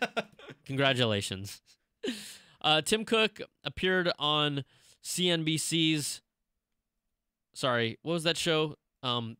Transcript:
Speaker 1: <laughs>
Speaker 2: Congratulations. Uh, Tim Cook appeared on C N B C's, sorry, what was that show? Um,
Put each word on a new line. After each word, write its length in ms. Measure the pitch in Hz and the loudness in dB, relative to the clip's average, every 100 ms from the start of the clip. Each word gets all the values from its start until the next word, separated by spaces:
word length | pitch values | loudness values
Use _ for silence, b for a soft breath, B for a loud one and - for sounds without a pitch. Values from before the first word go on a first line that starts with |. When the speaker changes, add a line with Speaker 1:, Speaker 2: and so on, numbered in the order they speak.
Speaker 1:
<laughs> 600 | - - 208 - - - | -4 -4 -8 -12 -20 -18
Speaker 2:
Congratulations. 1000 | - 135 135 127 117 104 - 95 101 - _ _ _ _ - 220 B B B B | -8 0 2 4 2 2 -2 -6 -10 -14 _ _ _ _ -8 -8 B B B B
Uh, 220 | - 156 | 0 0
Tim 220 | 151 220 | 2 2
Cook 360 | 220 226 220 - - _ | 4 2 2 0 -14 _
appeared 460 | - - 185 185 170 - | -12 -2 0 2 2 0
on 460 | 147 151 147 139 135 b b b | 0 2 2 -2 -6 b b b
C 300 | - - 180 | -8 -2 2
N 140 | 170 | 2
B 120 | 156 156 | 2 0
C's, 640 | - 165 160 156 139 - - _ _ _ _ _ _ _ _ _ _ _ _ | 0 2 2 2 -2 -8 -14 _ _ _ _ _ _ _ _ _ _ _ _
sorry, 440 | - 139 120 117 - | -4 0 2 0 -2
what 120 | 147 | -4
was 100 | 170 | -2
that 120 | 160 165 | 0 0
show? 400 | - 156 156 - _ _ | 0 2 0 -4 _ _
Um, 340 | 131 120 117 113 | -4 -2 -4 -10